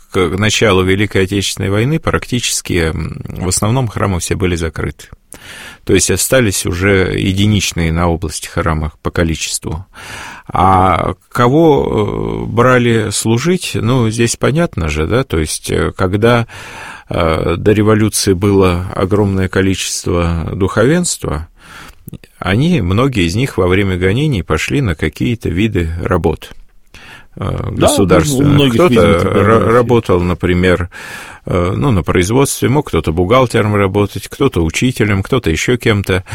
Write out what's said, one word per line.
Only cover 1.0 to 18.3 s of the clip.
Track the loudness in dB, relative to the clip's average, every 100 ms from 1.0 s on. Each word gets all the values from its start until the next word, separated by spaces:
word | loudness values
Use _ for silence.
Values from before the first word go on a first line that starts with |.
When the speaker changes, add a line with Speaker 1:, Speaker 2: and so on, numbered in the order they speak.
| 0 0
Speaker 1:
Отечественной | 0 0 -4 -4 -2
войны | -2 0 -2
практически, | -2 -4 -2 -4 -4 -6 -4 -2 -2
м, | -2 -8 -10 -12
в | -6 -4
основном | -2 0 0 0
храмы | -2 -2 -2
все | -2
были | -2 0 -2
закрыты. | -4 -4 -8 -8 -18 -20 _ -20 -20 -18 -20 -12
То | 0
есть | 2 2
остались | 0 0 2 2 0 -4
уже | -2 2 2 2 0
единичные | -2 2 2 2 0 -2 -2
на | 0 0
области | -2 -4 -8 -8
храмы | -4 -2 -2 -4 -6
по | -6
количеству. | -2 -2 -2 -6 -8 -8 -10 -12 -18 -16 -16 -16 -18 -6
А | 0 4 4 4 2 0 -6 _
кого, | 0 2 4 6 4 2 -2 -2 -4 -6 -6 -4
э, |
брали | 0 4 4 4 0 0
служить, | -4 0 0 0 -2 -2
ну, | -4 0 0 0
здесь | 0 -2 0
понятно | -2 0 -2 -2 -4
же, | -2 0
да, | -2
то | -2 -2
есть, | -2 -6 -6
э, | -2 -2
когда, | -2 -2 2 2 2 -2 -10 -18 -16 -16 -18 -8
э, | -2 0 0 -2 0
до | 2
революции | 2 4 2 2 0 0